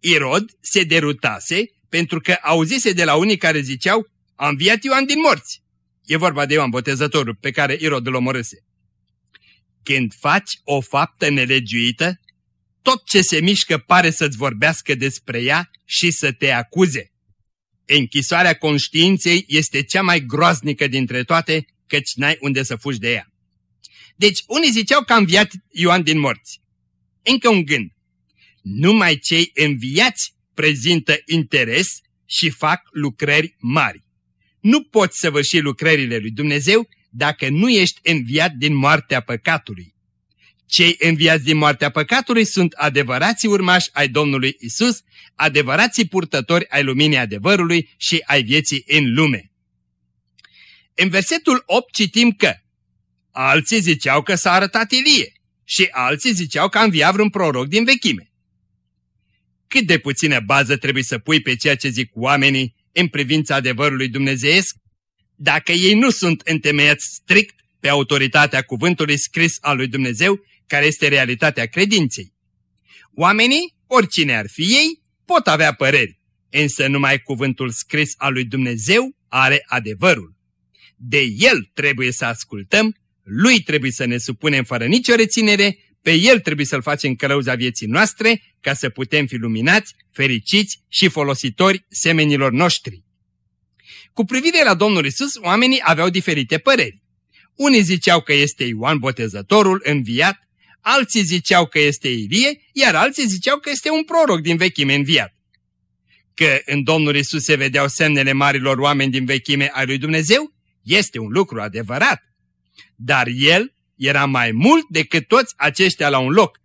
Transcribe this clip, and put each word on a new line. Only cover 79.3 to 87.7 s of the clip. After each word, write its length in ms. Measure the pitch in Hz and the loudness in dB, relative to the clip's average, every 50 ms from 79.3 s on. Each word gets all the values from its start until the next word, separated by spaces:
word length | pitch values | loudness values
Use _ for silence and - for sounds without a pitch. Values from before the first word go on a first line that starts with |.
| - 127 131 131 139 143 - | -2 0 2 2 2 0 -2
adevărul. 720 | _ 127 127 113 110 107 92 170 185 170 110 90 80 _ _ _ _ _ _ _ _ _ _ _ _ _ | _ -6 -6 -4 -6 -6 0 2 2 2 0 -4 -16 _ _ _ _ _ _ _ _ _ _ _ _ _
De 300 | _ 123 123 113 147 135 123 104 | _ -10 -2 -2 0 0 -2 -2
el 340 | 113 170 262 240 143 101 _ _ | 2 2 2 2 2 -4 _ _
trebuie 380 | - 139 143 139 120 131 123 | -4 -2 -2 -2 -2 -4 -4
să 120 | 123 - 131 | -4 -4 -4
ascultăm, 720 | 117 117 - - _ - 104 98 _ - 208 220 220 214 _ _ _ _ _ | -6 -6 -6 -12 _ -14 -14 -8 _ 0 0 0 0 -4 _ _ _ _ _
lui 380 | _ - 101 117 - 254 254 214 | _ -10 -4 0 2 2 2 2
trebuie 300 | 151 - 151 151 139 131 | 0 -2 -4 -2 -2 -4
să 140 | 117 - 135 | -6 -4 -4
ne 140 | 120 120 120 | -4 -4 -6
supunem 460 | 113 - 127 _ - 156 143 135 123 | -6 -8 -10 _ -2 -2 -2 -2 -2
fără 220 | - 135 117 117 | -4 -6 -4 -2
nicio 280 | 123 190 254 240 - 240 | 0 0 0 2 2 4
reținere, 640 | 226 226 - - 233 220 208 208 196 202 202 196 _ _ _ _ _ | 4 2 2 2 0 2 2 4 4 2 0 0 _ _ _ _ _
pe 100 | _ 175 | _ 2
el 280 | 165 160 185 240 262 220 | 2 4 6 6 4 4
trebuie 260 | - 165 151 147 147 | 4 -4 -4 -4 -4
să-l 160 | - - 135 | -4 -4 -4
facem 320 | 117 151 147 143 - 143 127 | -2 -4 -4 -2 -2 -4 -4
călăuza 400 | 117 - 139 139 143 127 131 127 | -2 -2 -2 0 0 0 -2 -4
vieții 320 | 120 123 123 | -2 -4 -4